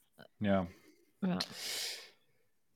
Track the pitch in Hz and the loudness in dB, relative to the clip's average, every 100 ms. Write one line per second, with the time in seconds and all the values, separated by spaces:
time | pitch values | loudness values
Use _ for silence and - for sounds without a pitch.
0 | _ - - - 104 95 87 - - - | _ -20 -20 0 4 4 4 -6 -20 -20
1 | _ _ 185 180 - - - - - - | _ _ 0 0 -2 -6 -6 -4 -4 -8
2 | - - _ _ _ _ _ | -14 -20 _ _ _ _ _